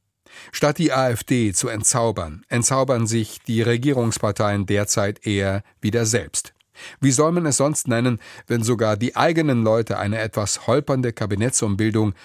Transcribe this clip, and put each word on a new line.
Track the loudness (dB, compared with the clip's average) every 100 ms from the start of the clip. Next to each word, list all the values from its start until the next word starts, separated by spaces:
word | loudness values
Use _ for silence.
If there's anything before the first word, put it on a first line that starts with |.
| _ _ _ -20 -16
Statt | -2 0 2
die | 2
A | 2 0
F | 0
D | 0 0 2
zu | 0 -4
entzaubern, | -2 0 2 0 -2 -6 -10 -6
entzaubern | -2 0 0 2 0 0
sich | 0 -4 -6
die | -4 0
Regierungsparteien | 2 2 2 2 0 0 -2 0 0 0 0
derzeit | 0 0 0 -2 -2 -2
eher | 0 0 -2 -6 _
wieder | -2 0 0
selbst. | -2 -2 -8 -10 -14 _ -20 -20 -2
Wie | 2
soll | 4 2
man | 2
es | 0 2
sonst | 0 0 -2
nennen, | 0 0 -2 -6 -14 -4
wenn | -2
sogar | 0 0 2 0
die | -2
eigenen | 0 2 2 2 2
Leute | 2 2 0 -2
eine | -2 -2
etwas | -4 -2 -2 -2 0
holpernde | 0 0 -2 -2
Kabinettsumbildung | -4 -4 -2 0 0 0 0 0 2 0 -2